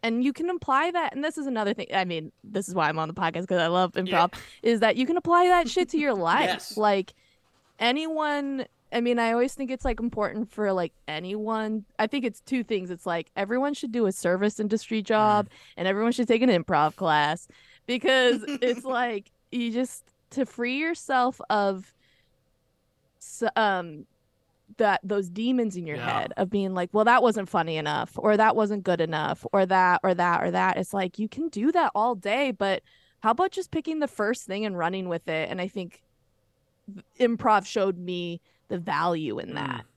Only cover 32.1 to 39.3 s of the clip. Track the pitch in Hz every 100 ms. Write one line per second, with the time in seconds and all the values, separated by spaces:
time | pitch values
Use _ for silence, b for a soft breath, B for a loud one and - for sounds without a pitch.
32.1 | 226 202 226 277 202 196 190 b b b
33.1 | b 220 - 381 - 370 320 320 311 285
34.1 | - 208 247 - 190 214 180 170 190 180
35.1 | 170 - 160 156 185 185 202 175 - _
36.1 | _ _ _ _ _ _ _ - 196 -
37.1 | _ 247 233 240 208 190 226 196 180 180
38.1 | 180 175 170 _ _ _ 190 165 147 170
39.1 | 170 151